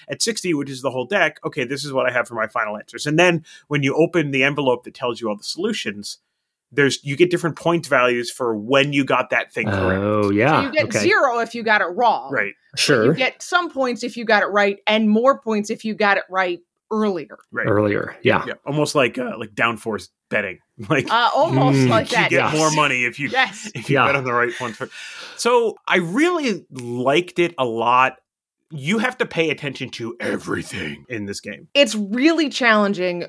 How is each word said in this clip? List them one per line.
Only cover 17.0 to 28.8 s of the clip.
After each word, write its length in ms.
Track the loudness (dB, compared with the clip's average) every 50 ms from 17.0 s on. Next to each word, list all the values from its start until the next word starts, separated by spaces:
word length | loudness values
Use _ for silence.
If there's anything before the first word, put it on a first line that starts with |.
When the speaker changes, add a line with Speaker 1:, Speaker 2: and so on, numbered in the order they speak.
| 0 0 -2 -4 -6 -10 -16 -20 _ _
Speaker 1:
Right. 160 | -6 -4 0
Speaker 2:
Earlier, 500 | 2 2 2 2 2 0 -2 -4 -6 -8 0
yeah. 220 | 2 4 4 4 2
Speaker 1:
Yeah, 60 | -4 -10 -8 -6
almost 280 | -4 -2 0 0 2 2
like, 220 | 2 2 2 0
uh, 160 | -4 -6 -6 -8 -10
like 160 | -12 -10 -4
downforce 540 | -2 0 0 0 -2 -6 -6 -6 -6 -8 -12 _ _ _ -4
betting. 300 | -2 -2 -2 -4 -8 -12 _ _
<laughs> 200 | _ -10 -4 0
Like, 200 | 0 0 0 0
Speaker 3:
Uh, 200 | 0 2 2 2 2
almost 440 | 2 2 2 2 2 4 4 4 4
Speaker 2:
Mm. 100 | 4 4
Speaker 3:
like 220 | 4 2 2 0
Speaker 1:
you 60 | 0 0
Speaker 3:
that. 100 | 2 2
Speaker 1:
get 220 | 2 2 2 2
Speaker 2:
Yes. 20 | 2 2
Speaker 1:
more 120 | 2 4
money 320 | 4 2 2 2 2 0 0
if 120 | -2 -2 -4
you, 100 | -6 -2
Speaker 3:
Yes. 400 | 0 0 0 0 -4 -8 -14 -14 -12
Speaker 1:
if 140 | -8 -4 0
you 60 | 2
Speaker 2:
Yeah. 120 | 4 4
Speaker 1:
bet 100 | 4 2
on 80 | 0 -2
the 80 | 0 0
right 180 | 2 0 0 -2 -4
one. 140 | -8 -8 -8
For, 160 | -10 -12 -12 -12 -14 -18 -16 -16 -16 -16 -14 -10 -4
so 360 | 0 2 2 4 2 0 -2 -4 _ 0
I 80 | 0
really 720 | 0 0 0 0 2 2 2 2 0 0 -2 -2 -4 -8 _
liked 680 | -14 -12 -10 -6 -6 -2 2 2 2 2 2 0 0 0
it 160 | 0 0 0
a 80 | -2 -2
lot. 540 | -2 -2 0 2 4 6 6 4 4 0 -4 _ _ _ _ _ _ _ _ _ _
You 280 | -14 -8